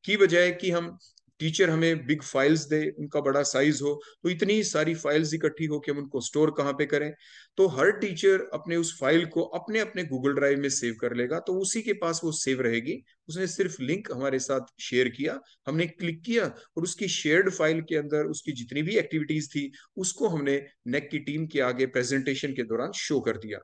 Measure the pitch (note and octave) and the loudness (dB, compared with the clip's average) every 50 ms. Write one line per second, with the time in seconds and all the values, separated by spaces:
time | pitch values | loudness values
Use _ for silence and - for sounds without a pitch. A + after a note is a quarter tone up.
0 | - - G3+ G3+ G3 F3+ E3+ F3 F3+ F3+ F3 F3+ - F#3 E3+ E3+ E3+ E3+ F3+ - | 0 0 6 6 6 8 8 6 6 4 2 0 -2 0 0 0 -2 -4 -10 -16
1 | - - _ _ _ _ _ _ D3+ D#3+ D#3+ G3+ F#3+ E3 D#3+ D#3+ E3 E3 E3 D#3 | -20 -20 _ _ _ _ _ _ -4 -2 2 4 4 4 4 4 4 2 2 0
2 | B2 B2 D3+ D3+ - - - C3+ C3+ D3 D#3+ D#3+ - C#3+ D3+ D#3 D3+ D3+ D3 - | 0 0 -2 -2 -2 -2 0 4 6 6 4 4 2 0 0 0 0 -2 -4 -6
3 | D3 D3 - D3 C#3 C#3 C3+ C#3+ C#3 - - C3 C#3 D3+ D3+ B2+ C#3+ D3 D3 D3 | -10 -4 -4 0 0 2 2 2 0 2 2 4 4 4 2 2 -2 -2 -4 -4
4 | - - - _ - E3+ F3+ E3 G#3+ F#3+ G#3 A3 G3+ F#3+ - D#3 D#3 D#3+ E3 D#3+ | -8 -20 -20 _ -2 -2 0 2 2 2 2 2 2 0 0 0 0 0 -2 -2
5 | - - D3 D#3 E3 D3+ D#3 D#3+ D#3+ D3+ - - E3 D3+ D3 D3 C#3+ D3+ C#3+ C#3+ | -2 0 2 2 2 0 -2 0 -2 -2 -2 -2 -4 -4 -4 -4 -4 -4 -6 -6
6 | C#3+ C3+ - B2+ A#2 - - D3 D#3 D#3+ D3 D#3+ C#3+ C#3 C3+ C3+ D3 D3 D3+ C#3+ | -6 -6 -6 -6 -6 -2 2 2 2 2 2 0 -2 -2 0 -2 -2 0 0 -2
7 | D3 D3+ D3 _ - - - - - _ _ - F#3+ F#3 D3+ B2+ D3 G3 G#3 G3 | -2 -4 -8 _ -20 -20 -20 -20 -20 _ _ 4 4 4 4 4 4 4 4 2
8 | A3+ G3+ F3 D#3+ G3 G3 F#3+ F#3 - - - D#3 - E3+ E3+ E3+ E3+ E3 - - | -2 -4 -4 2 4 4 4 4 2 -4 -8 -8 -4 -2 -2 0 -2 -2 -4 -2
9 | C3+ C3+ D#3 E3 E3+ D#3+ - E3 E3 - - F3 E3 - G#3+ A3 G#3 - - F#3 | 2 4 4 4 2 2 -2 -2 -2 -2 -4 -8 -6 -2 -2 -2 -2 -2 -4 -8
10 | F3+ D3 C3 B2+ B2+ C#3 C#3+ C#3 C#3 C#3 C#3+ C#3 C#3+ C#3 C3+ - - A#2+ A2+ A2 | -6 -4 -4 0 0 2 2 4 4 4 2 2 0 -2 -2 -2 -4 -4 -4 -4
11 | A#2+ A#2+ A#2+ A#2+ B2 B2 D3+ E3+ - - F#3 F#3+ G3 - - A3+ G#3+ G#3+ G3 - | -4 -4 -2 -2 -2 -2 -2 -4 -2 -2 -2 -2 -2 -2 -4 -4 -2 -2 -4 -2
12 | E3+ E3 E3 D#3+ E3+ E3 D3+ - - C3+ C3 B2+ B2+ A#2 A#2 A#2 A#2 D3 G3 C4+ | -2 -2 -2 -2 -4 -4 -4 -2 -2 -2 0 0 0 0 0 0 -2 -4 -8 -8
13 | - _ _ _ _ - D#3+ F3+ F#3+ F3+ F#3 - G3 F3+ D#3 - C3 B2+ E3 G3+ | -10 _ _ _ _ -12 -6 -6 -4 -4 -2 -2 -2 -2 -2 -6 -4 -2 -2 -4
14 | A3 - C3 B2 C3+ C#3 C3 C3 B2+ - C3+ C3 B2 - _ - - - B2+ B2 | -4 -8 -8 -4 -2 -2 -2 -2 -2 -2 -2 -4 -4 -8 _ -14 -8 0 2 2
15 | B2+ B2 - B2 C#3 F3 A#3+ C#4 _ _ _ _ _ C3+ C#3+ D#3+ F3 E3 E3 _ | 2 2 0 -4 -4 -4 -4 -6 _ _ _ _ _ -4 -2 -2 -2 -2 -4 _
16 | F3 E3+ E3 E3 - A#3+ A#3 A#3 G3 C#3 - - - _ _ E3 E3 D#3 - - | -6 -6 -6 -6 -6 -2 0 0 0 -2 -6 -12 -20 _ _ -6 -6 -6 -4 -4
17 | G#3 F3+ - - - D3+ D3+ F3+ G3 F#3+ - - D#3 D#3 E3 E3 D#3+ - E3 D3+ | -4 -4 -4 -2 0 4 4 4 4 2 2 2 2 2 2 0 -2 -2 -2 -2
18 | D3 D3 D3+ D3+ D3+ D#3+ D3+ - - C#3 C3 A#2+ A#2+ A#2+ C#3 D3 D#3 F3 G#3+ G#3+ | 0 0 0 0 0 0 -4 -6 -8 -8 -8 -8 -8 -6 -4 -4 -2 2 2 0
19 | D3 C#3+ - D#3 D3+ D3+ D#3 D#3 C#3+ - - C#3+ C#3+ C3+ C#3 - - _ _ - | 0 0 -2 -4 -2 0 -2 -2 -2 -4 -4 -6 -6 -6 -10 -16 -20 _ _ -6
20 | F#3 F#3+ - - C4 G#3 E3 D#3 C#3 C#3 C#3 C#3 C#3 - _ _ _ A#2+ B2 D3 | -6 -6 -2 -2 -2 0 0 0 0 0 0 0 -2 -8 _ _ _ -4 -4 -4
21 | D3 C#3+ - D3 C#3+ D3 D3 D#3 D#3+ D#3+ - C#3 B2+ B2 B2 B2 C3 B2+ - B2+ | -4 -4 -8 -6 -6 -6 -6 -6 -6 -2 0 0 0 0 2 0 0 0 2 -2
22 | B2 A2+ C#3 C3+ C3+ C#3+ C3+ C3+ - C#3+ C3 B2+ A2+ G#2+ A2+ A2+ C3 F#3 G3+ - | 0 2 0 0 0 -2 -2 -2 -4 -4 -4 -4 -4 -2 -2 -4 -4 -4 -6 -8
23 | - - D3+ B2+ - A2+ A2 G2+ G#2 G#2+ G#2 G2 | -4 0 0 0 2 0 -4 -4 -8 -10 -12 -12